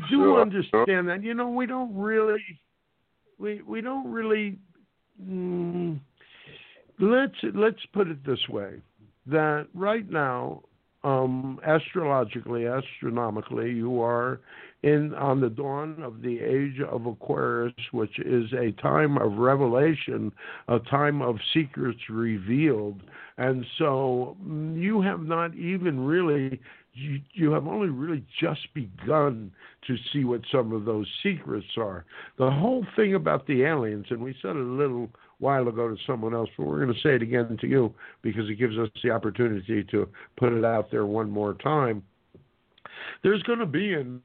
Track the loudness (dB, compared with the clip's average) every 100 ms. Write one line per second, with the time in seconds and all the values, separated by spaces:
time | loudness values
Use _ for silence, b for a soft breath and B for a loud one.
0 | 2 4 6 8 6 4 2 4 4 4
1 | 2 -2 -4 -4 -2 -2 -2 -4 -6 -4
2 | 0 2 4 2 -4 -18 _ _ _ _
3 | _ _ _ -10 -8 -8 -8 -8 -6 -6
4 | -6 -4 0 2 0 -6 -14 _ _ _
5 | _ -18 -8 -6 -4 -2 -2 -2 -2 -4
6 | -10 _ B B B B B B B 2
7 | 4 6 4 0 -4 2 2 2 -6 0
8 | 0 0 -2 -2 -2 -4 -6 -12 -20 _
9 | -20 _ -2 2 2 0 -4 -4 0 0
10 | -2 -2 0 -2 -4 -8 -14 _ _ _
11 | 2 2 2 0 -4 -4 2 2 2 -4
12 | 0 2 0 -4 -6 -4 -2 -2 -6 -8
13 | -4 -2 -2 -2 -4 -4 -2 -2 0 0
14 | 2 2 0 -4 B B B B 4 4
15 | 2 0 2 4 2 0 -4 -4 -6 -8
16 | -12 -8 -6 -4 0 0 0 -2 -4 -4
17 | -4 -6 -4 0 0 0 -2 -4 -8 -4
18 | -4 -4 0 0 2 0 -2 0 2 4
19 | 4 4 2 4 4 4 4 4 4 2
20 | -2 -4 -4 -8 B B B 0 2 2
21 | 2 2 0 -2 0 0 0 -2 -4 -4
22 | -6 -2 0 -2 0 2 4 2 -2 -6
23 | -14 B B B 0 0 -4 -2 0 2
24 | 2 0 -2 -8 -8 -6 -4 -2 0 2
25 | 2 0 -2 -2 -2 -4 -4 -2 0 0
26 | 2 2 2 2 0 -6 B B B -12
27 | -6 -6 -8 0 2 2 0 -2 -2 -2
28 | -4 -6 -6 -4 -2 -2 -6 -8 -8 -8
29 | 0 4 4 0 -8 -16 B B -6 -4
30 | -2 -2 0 0 0 2 2 0 0 -2
31 | -2 -2 -2 -2 -4 -6 -4 -4 -4 -6
32 | -12 B B 0 2 4 2 2 -2 2
33 | 4 4 2 0 2 2 4 2 0 -4
34 | -6 -6 -6 -8 -6 -4 -4 0 0 0
35 | -6 -10 b b 0 2 2 0 -2 -4
36 | -4 -4 -2 -2 -4 -4 -4 0 0 0
37 | 0 0 0 0 0 -2 0 2 2 -2
38 | B B -6 -4 -4 -2 -2 -2 -4 -2
39 | -2 0 -2 0 0 0 -2 -4 0 -2
40 | -2 B B 0 2 4 2 2 0 0
41 | 0 0 -2 -2 -2 -2 0 2 2 -2
42 | -6 _ _ -20 _ _ _ _ -20 B
43 | B B 2 2 0 -2 0 -2 0 -2
44 | -4 -10